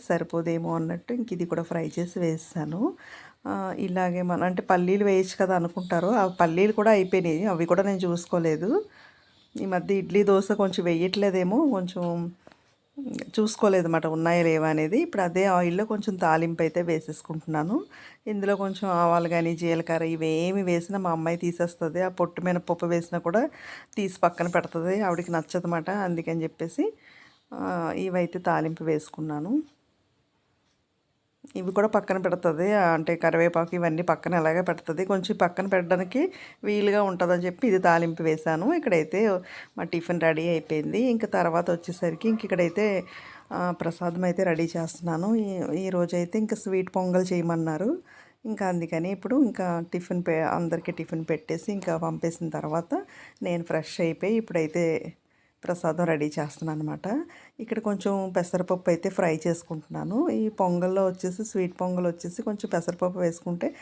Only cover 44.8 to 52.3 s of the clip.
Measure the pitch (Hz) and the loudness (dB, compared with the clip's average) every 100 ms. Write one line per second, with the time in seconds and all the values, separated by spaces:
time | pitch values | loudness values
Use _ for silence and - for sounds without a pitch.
44.8 | 165 - 175 160 190 226 208 185 - 160 | -6 -6 -4 -2 0 0 0 -2 -2 -2
45.8 | 190 180 175 175 175 220 214 214 - 190 | -2 0 0 0 0 0 -2 -2 -2 -2
46.8 | 185 190 185 185 185 180 170 165 160 156 | 0 -2 2 2 2 0 0 0 0 -2
47.8 | 202 359 - - - _ 233 214 190 175 | -2 -2 -6 -20 -20 _ -8 -4 -2 -2
48.8 | 165 170 170 190 196 247 254 - 185 170 | -2 -2 -2 -4 0 2 2 2 -2 -2
49.8 | 170 180 175 180 180 160 160 170 170 165 | -4 -6 -4 -2 0 2 2 0 0 -2
50.8 | 180 175 160 165 160 156 - 160 - 202 | -4 -8 -6 -6 -2 -4 -4 -6 -4 -6
51.8 | 180 165 165 160 170 | -4 -2 -2 -4 -4